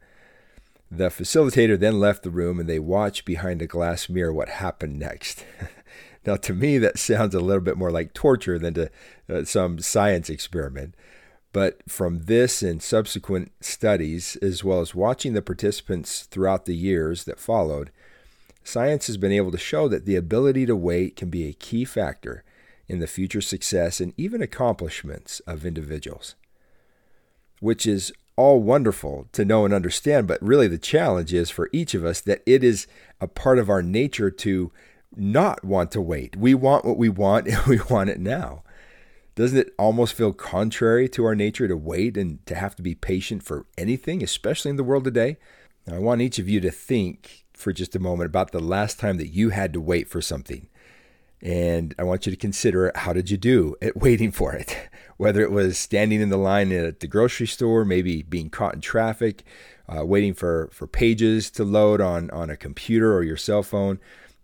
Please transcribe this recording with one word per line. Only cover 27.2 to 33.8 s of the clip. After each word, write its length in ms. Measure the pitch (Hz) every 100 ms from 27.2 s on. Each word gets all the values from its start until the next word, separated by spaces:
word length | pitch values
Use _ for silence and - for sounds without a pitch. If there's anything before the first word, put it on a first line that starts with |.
| _ _ _ -
which 260 | 104 113 113
is 260 | 101 - - _ -
all 240 | 135 131
wonderful 680 | 107 143 113 - 73 71 71
to 120 | -
know 200 | 101 110
and 80 | 101
understand, 540 | 101 87 - 143 147 95
but 160 | -
really 260 | 101 139 110
the 100 | 82
challenge 540 | - 151 165 90 80
is 160 | 87 85
for 220 | - 85
each 220 | 160 165
of 100 | 98
us 160 | 82 -
that 220 | - 98
it 180 | - 131
is 240 | 123 101 - - - -
a 60 | 95
part 320 | - 135 127
of 120 | 104
our 120 | 98